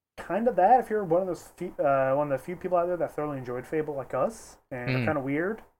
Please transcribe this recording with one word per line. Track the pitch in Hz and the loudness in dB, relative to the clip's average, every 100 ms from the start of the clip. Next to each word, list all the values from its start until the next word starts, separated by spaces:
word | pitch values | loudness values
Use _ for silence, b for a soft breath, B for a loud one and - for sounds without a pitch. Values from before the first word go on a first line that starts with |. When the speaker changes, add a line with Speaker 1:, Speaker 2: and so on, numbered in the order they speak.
| _ - | _ -20
Speaker 1:
kind | - 175 233 | -6 0 0
of | 185 | 4
that. | 185 254 | 6 6
If | 233 | 4
you're | 214 | -2
one | 190 170 | 2 2
of | 190 | 2
those | 160 - - | -6 -10 -10
few, | 180 - | -10 0
uh, | 156 139 135 | 2 4 4
one | 139 147 | 2 0
of | 135 | -2
the | |
few | - 175 | -4 -8
people | 185 175 | 0 0
out | 175 | 0
there | 175 | -2
that | 143 | -4
thoroughly | - 151 139 | -4 -6 -6
enjoyed | 127 123 127 | -6 -8 -4
Fable | 160 151 | -4 -2
like | 139 123 | -6 -6
us, | 127 175 226 - - _ | -2 -2 -4 -18 -20 _
and | 127 123 | -8 -2
are | 131 | -2
Speaker 2:
Mm. | |
Speaker 1:
kinda | 123 151 | 0 -2
weird, | 131 143 180 220 - _ | -2 -2 -2 -6 -12 _